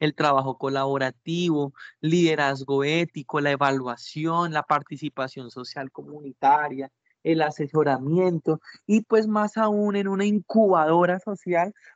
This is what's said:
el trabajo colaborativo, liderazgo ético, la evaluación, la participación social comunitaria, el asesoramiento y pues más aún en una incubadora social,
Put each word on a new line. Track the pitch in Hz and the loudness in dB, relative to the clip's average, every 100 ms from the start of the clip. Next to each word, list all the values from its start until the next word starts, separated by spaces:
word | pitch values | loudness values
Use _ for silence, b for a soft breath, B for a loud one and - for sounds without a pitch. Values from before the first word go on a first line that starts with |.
el | 156 | -4
trabajo | - 151 139 135 127 | 0 2 2 0 -4
colaborativo, | 139 135 135 139 131 - - 170 175 151 143 B B B | -4 -2 -2 -2 -4 -6 -6 -2 0 0 -2 B B B
liderazgo | 156 175 165 151 143 135 135 139 | 0 2 4 2 0 -2 -2 0
ético, | 139 165 170 - 135 151 | 0 0 -2 -6 -6 -2
la | 143 | 0
evaluación, | 139 139 135 127 120 - 151 160 165 175 | 2 2 0 -4 -10 -12 -6 -4 -2 -2
la | 156 | -4
participación | - 147 143 143 151 - 131 135 123 | -2 -2 -2 -10 -10 -6 -8 -8 -16
social | 127 123 - 135 | -14 -14 -12 -14
comunitaria, | - 143 147 143 - 139 147 147 135 135 _ _ _ | -14 -18 -16 -16 0 4 4 2 -6 -12 _ _ _
el | 160 160 | -2 0
asesoramiento | 151 147 147 156 143 131 135 170 185 170 - 160 B B - | 0 -2 -2 0 2 0 0 2 2 0 -2 -2 B B 0
y | 214 | 0
pues | 214 220 220 | 4 2 2
más | 214 208 220 | 0 -2 0
aún | 220 208 208 202 | 0 2 0 0
en | 196 | -2
una | 196 | 0
incubadora | 202 208 - 220 214 175 156 165 175 185 | 0 0 0 2 4 4 4 4 4 0
social, | - 196 - 175 180 b b | -6 -10 -2 0 -2 b b